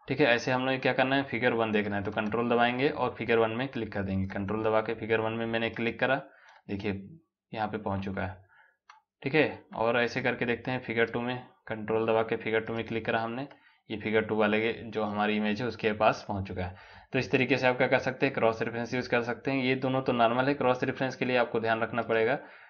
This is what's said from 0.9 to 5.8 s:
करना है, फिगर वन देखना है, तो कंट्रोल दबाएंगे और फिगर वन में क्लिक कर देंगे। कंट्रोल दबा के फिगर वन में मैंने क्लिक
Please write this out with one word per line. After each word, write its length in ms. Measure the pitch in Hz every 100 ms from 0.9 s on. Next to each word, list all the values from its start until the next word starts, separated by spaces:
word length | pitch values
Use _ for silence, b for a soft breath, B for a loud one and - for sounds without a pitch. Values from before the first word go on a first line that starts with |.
करना 220 | 127 131 139
है, 80 | 135
फिगर 280 | 117 123 113
वन 160 | 110
देखना 240 | 107 104 101
है, 80 |
तो 80 | 98
कंट्रोल 360 | 101 107 113 120
दबाएंगे 400 | 120 120 123 147
और 240 | - 123 -
फिगर 220 | 117 117
वन 120 | 113
में 160 | 113 135
क्लिक 220 | 117 107
कर 100 | 101
देंगे। 240 | 98 95 95
कंट्रोल 340 | 101 98 110
दबा 180 | 110 110
के 120 | 110 113
फिगर 240 | 110 110
वन 120 | 110
में 120 | 113 113
मैंने 220 | 113 113
क्लिक 280 | 110